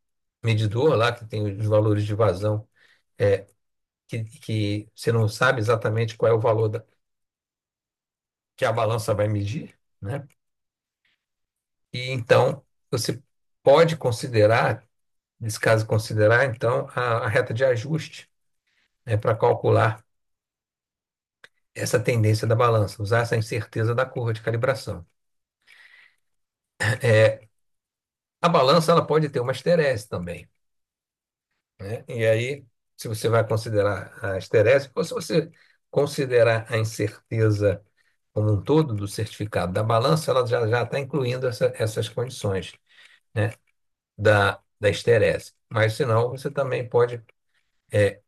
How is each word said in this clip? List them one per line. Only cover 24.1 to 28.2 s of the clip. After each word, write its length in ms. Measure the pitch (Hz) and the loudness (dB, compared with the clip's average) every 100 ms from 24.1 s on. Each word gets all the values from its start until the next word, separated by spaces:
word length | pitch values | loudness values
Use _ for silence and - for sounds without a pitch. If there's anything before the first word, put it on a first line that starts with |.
| - 117 | -4 -6
de 100 | 110 | -6
calibração. 640 | - 113 131 120 - 90 - _ _ _ _ _ _ - - - _ _ _ _ _ _ _ _ 110 113 | -6 -2 -2 -2 -6 -12 -14 _ _ _ _ _ _ -20 -20 -20 _ _ _ _ _ _ _ _ -2 0
É, 460 | 120 110 107 - - _ _ _ _ _ _ _ | 2 4 4 2 -10 _ _ _ _ _ _ _